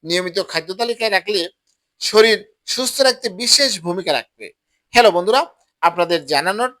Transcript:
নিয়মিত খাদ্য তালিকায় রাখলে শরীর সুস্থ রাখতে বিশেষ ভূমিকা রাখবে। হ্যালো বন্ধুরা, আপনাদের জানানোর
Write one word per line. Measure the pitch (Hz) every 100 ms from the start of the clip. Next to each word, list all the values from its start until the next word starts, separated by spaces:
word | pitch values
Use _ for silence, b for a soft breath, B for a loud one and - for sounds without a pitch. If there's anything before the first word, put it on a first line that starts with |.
নিয়মিত | 156 175 180 175 185
খাদ্য | 165 160 190
তালিকায় | 240 226 226 196
রাখলে | 190 208 170 _ _ _ _ _
শরীর | - 214 220 208 - _ -
সুস্থ | - 254 - 262
রাখতে | 247 233 180
বিশেষ | 240 - 277 196 170
ভূমিকা | 180 165 135
রাখবে। | - _ 104 _ _ _ _
হ্যালো | 240 233 175
বন্ধুরা, | 185 247 339 _ _ _
আপনাদের | 170 165 170 170 143
জানানোর | 147 165 208 247 254